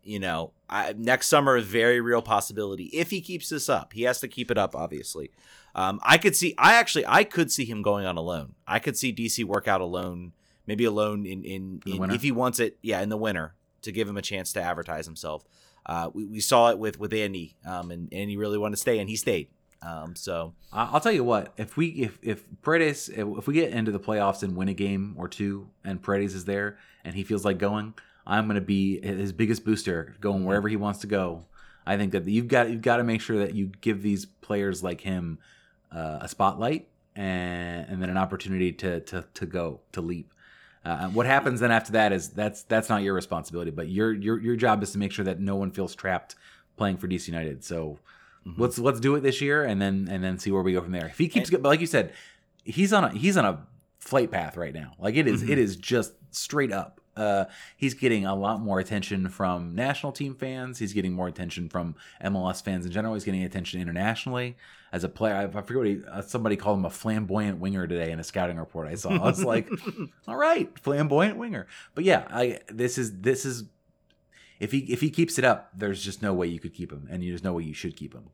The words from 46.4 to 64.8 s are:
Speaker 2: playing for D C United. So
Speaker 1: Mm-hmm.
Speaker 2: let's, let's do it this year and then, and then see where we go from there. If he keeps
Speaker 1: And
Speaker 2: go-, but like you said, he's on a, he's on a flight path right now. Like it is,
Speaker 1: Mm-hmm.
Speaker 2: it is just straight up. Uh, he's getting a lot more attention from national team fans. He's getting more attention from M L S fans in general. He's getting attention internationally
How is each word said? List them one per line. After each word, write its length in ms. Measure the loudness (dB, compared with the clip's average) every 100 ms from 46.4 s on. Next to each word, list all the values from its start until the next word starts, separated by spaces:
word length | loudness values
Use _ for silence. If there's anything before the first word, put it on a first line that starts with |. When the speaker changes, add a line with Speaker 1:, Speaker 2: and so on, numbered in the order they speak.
| -20 -20 _ -2
Speaker 2:
playing 180 | 0 0
for 120 | -2
D 100 | -2
C 140 | -2
United. 320 | -4 -4 -6
So 340 | -8 -6 -6 -10 _ -20 -20 _ -12
Speaker 1:
Mm-hmm. 140 | 0
Speaker 2:
let's, 160 | 0 2
let's 220 | 2 2
do 160 | 2
it 60 | 4
this 200 | 2 0
year 220 | 2 2
and 180 | 2 2
then, 280 | 2 0 -2
and 140 | -2
then 120 | -2 -2
see 140 | 0
where 120 | 2
we 100 | 2
go 80 | 0
from 80 | 0
there. 160 | -6 -6
If 100 | -2
he 120 | 2
keeps 200 | 2 2
Speaker 1:
And 100 | 2
Speaker 2:
go-, 40 |
but 60 | 4
like 120 | 4
you 60 | 4
said, 260 | 0 0 -6 -20 _ _ _
he's 280 | -8 0 4
on 120 | 4
a, 60 | 4
he's 260 | 2 2 4
on 80 |
a 200 | 2 0 -8 -20 _ _
flight 320 | 0 2 2
path 240 | 0 -4 -6
right 180 | -8
now. 200 | -8 -12 -4
Like 160 | 0
it 140 | 2 2
is, 140 | 2
Speaker 1:
Mm-hmm. 100 | 2
Speaker 2:
it 60 | 4
is 180 | 2 0
just 380 | 0 0 0 -8 -12
straight 400 | -8 -2 0 0
up. 280 | -2 -6 -12 _ -2
Uh, 280 | 2 2 0 -6 -20 _
he's 180 | -4
getting 320 | 0 2 2 2
a 80 |
lot 260 | 0 0 -2
more 200 | 0 -2
attention 480 | 0 -4 -2 -2 -2
from 480 | -2 -2 -2 -4 -4
national 340 | -2 -2 -6
team 240 | -6 -8
fans. 440 | -6 -8 -6 -10 -6
He's 120 | -4
getting 200 | -2 -2
more 160 | -2 -4
attention 400 | -4 -8 -6 -6
from 260 | -4 -4 -8 -16 -8
M 140 | -2
L 160 | 0 -2
S 100 | -4
fans 220 | -4 -4
in 60 | -2
general. 240 | -4 -2
He's 80 | -4
getting 200 | -2 -2
attention 360 | -2 -4 -6 -6
internationally 760 | -4 -2 -2 -2 -4 -4 -6 -10 -20 -20